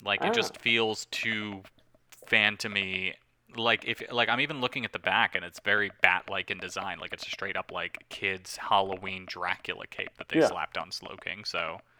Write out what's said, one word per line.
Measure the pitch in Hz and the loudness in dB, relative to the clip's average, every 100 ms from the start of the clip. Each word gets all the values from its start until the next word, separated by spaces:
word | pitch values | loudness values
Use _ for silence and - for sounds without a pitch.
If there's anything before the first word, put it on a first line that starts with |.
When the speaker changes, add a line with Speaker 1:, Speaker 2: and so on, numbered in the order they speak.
Speaker 1:
Like, | 98 101 | 0 2
Speaker 2:
I | 185 | 2
Speaker 1:
it | |
Speaker 2:
don't | 226 | 2
Speaker 1:
just | - - | 0 0
Speaker 2:
know. | |
Speaker 1:
feels | 120 117 110 107 - | 2 4 4 0 -6
too | - 117 107 107 98 95 _ _ _ _ - - | -4 -2 -2 -4 -8 -14 _ _ _ _ -14 2
phantom-y. | 113 104 104 110 101 95 95 92 - _ _ _ 120 | 6 6 2 -2 -2 0 -2 -4 -6 _ _ _ 0
Like, | 117 110 117 | 2 4 2
if, | 113 117 | -4 -2
like, | 120 117 | 2 2
I'm | 120 | 2
even | 147 147 | 0 0
looking | 123 139 110 | -2 -2 -6
at | |
the | - | -2
back, | 92 101 101 95 | 2 4 4 2
and | |
it's | 87 - | -4 -6
very | 104 104 98 - | 0 2 2 4
bat-like | 92 92 - 95 - | 6 6 0 -6 -4
in | 95 | -6
design. | 90 95 95 85 | -6 -6 -6 -6
Like, | 90 | -8
it's | - - | -8 -8
a | |
straight-up, | - 98 92 - | -6 -4 -4 -4
like, | 90 87 - - | -6 -6 -8 -14
kid's | - 98 95 92 - | -2 -2 -2 -8 -6
Halloween | - 101 98 92 95 95 92 | 4 4 4 -2 -6 -8 -10
Dracula | 90 90 95 - - - | -6 -4 -4 -4 -8 -8
cape | - - - | -6 -6 -8
that | - | -2
they | 160 | 2
Speaker 2:
Yeah. | 131 | 4
Speaker 1:
slapped | 87 78 90 | 2 -4 -4
on | 82 | -6
Slowking, | - 85 - - 95 104 | -8 -10 -10 -8 -8 -4
so. | 85 82 85 - | -4 -4 -6 -14